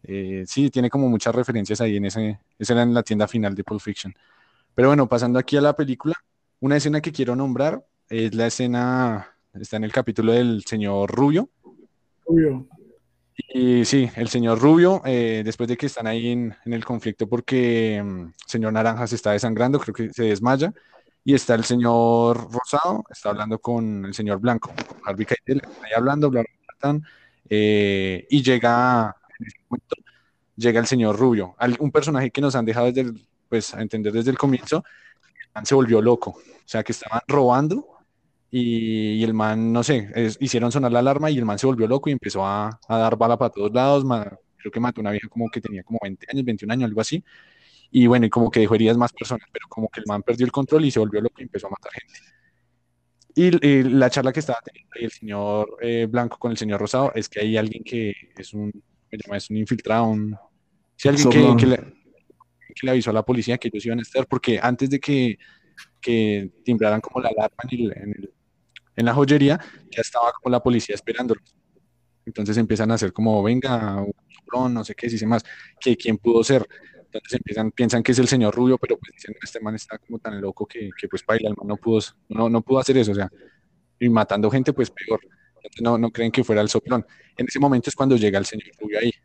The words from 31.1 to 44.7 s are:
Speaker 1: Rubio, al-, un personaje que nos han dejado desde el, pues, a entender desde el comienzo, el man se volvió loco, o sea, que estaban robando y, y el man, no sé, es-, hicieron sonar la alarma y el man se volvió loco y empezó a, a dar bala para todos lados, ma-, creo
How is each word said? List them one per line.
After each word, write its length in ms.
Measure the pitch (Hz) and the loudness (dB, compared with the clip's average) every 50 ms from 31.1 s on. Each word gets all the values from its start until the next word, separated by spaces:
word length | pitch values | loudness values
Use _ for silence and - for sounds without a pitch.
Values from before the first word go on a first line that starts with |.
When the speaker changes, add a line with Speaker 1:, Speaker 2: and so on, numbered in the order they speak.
| 104 | 2
Speaker 1:
Rubio, 380 | 101 131 127 117 104 92 90 - _ | 2 4 4 4 2 -2 -6 -6 _
al-, 180 | 120 123 120 - | 0 0 0 0
un 120 | 151 139 | -2 0
personaje 400 | - 151 135 160 151 131 135 120 | 0 0 0 2 -2 -2 -2 -2
que 100 | - 139 | -2 -2
nos 140 | 143 139 127 | -2 0 0
han 100 | 127 113 | 0 -2
dejado 220 | 110 110 120 120 | 0 0 2 0
desde 140 | 123 123 135 | 2 2 0
el, 240 | 131 120 113 107 _ _ _ _ _ | -2 -4 -6 -12 _ _ _ _ _
pues, 260 | _ 117 113 101 - - | _ -4 -4 -4 -4 -8
a 80 | - | -8
entender 300 | 113 101 - 110 104 104 | -8 -6 -6 -4 -4 -2
desde 200 | 107 117 113 131 | -2 0 0 0
el 60 | 127 | -2
comienzo, 460 | - - 139 131 123 - - 156 165 - - - - _ - _ _ _ _ _ - | 0 0 0 0 0 -2 -4 -4 -4 -4 -8 -20 -20 _ -20 _ _ _ _ _ -20
el 60 | - _ _ | -20 _ _
man 100 | 107 110 | -10 -2
se 100 | - 135 | 2 2
volvió 260 | 139 127 113 113 107 | 2 4 4 4 4
loco, 300 | 107 117 120 117 - 101 | 6 4 2 2 0 -10
o 120 | - - - - - _ _ | -10 -14 -20 -20 -20 _ _
sea, 180 | - - 110 107 | -6 -6 -6 -4
que 80 | - | -4
estaban 300 | 113 - - 104 110 117 - | -8 -8 -8 -6 -6 -6 -2
robando 600 | - 143 143 131 123 123 131 147 156 190 277 - - - _ _ _ _ _ _ _ _ _ _ _ | 0 2 4 4 4 4 2 2 0 -2 -4 -6 -12 -20 _ _ _ _ _ _ _ _ _ _ _
y, 600 | - 127 120 120 117 113 113 110 110 110 107 107 107 110 | -4 -2 -2 0 -2 -2 -2 -2 -2 -2 -2 -2 0 0
y 40 | 113 | 0
el 100 | 110 110 | 0 0
man, 380 | 110 107 107 110 113 113 113 113 | 0 0 0 0 0 0 0 2
no 100 | 120 113 | 0 2
sé, 260 | 147 147 120 104 104 - | 2 0 0 -2 -4 -4
es-, 220 | 117 117 110 104 - | -2 -2 -2 -2 -4
hicieron 320 | 139 127 - 117 120 120 | -4 -2 0 0 0 0
sonar 200 | 120 143 135 120 | 0 0 0 2
la 80 | 117 120 | 2 4
alarma 300 | 123 135 139 143 151 156 | 4 2 2 2 0 0
y 80 | 151 | 0
el 80 | 127 117 | 0 -2
man 140 | 107 104 98 | -2 -2 0
se 80 | - | 0
volvió 180 | 135 131 113 110 | 0 2 2 0
loco 220 | 107 123 139 - 151 | 0 0 0 0 -2
y 40 | 143 | -4
empezó 320 | 120 - 104 92 98 98 | -4 -4 -6 -4 -4 -4
a, 340 | 98 101 104 104 107 113 _ _ | -2 -2 -4 -4 -6 -8 _ _
a 100 | - 113 | -4 0
dar 200 | 113 113 113 113 | 2 2 2 2
bala 200 | 110 113 113 120 | 2 2 2 4
para 120 | 117 131 113 | 2 0 -2
todos 200 | - 101 101 104 110 | -2 -2 -4 0 0
lados, 320 | 123 131 139 143 143 131 | 2 4 4 4 2 2
ma-, 260 | 131 123 110 104 101 98 - _ _ _ | 0 -2 -2 -4 -8 -14 -20 _ _ _
creo 140 | _ - 107 | _ -14 -8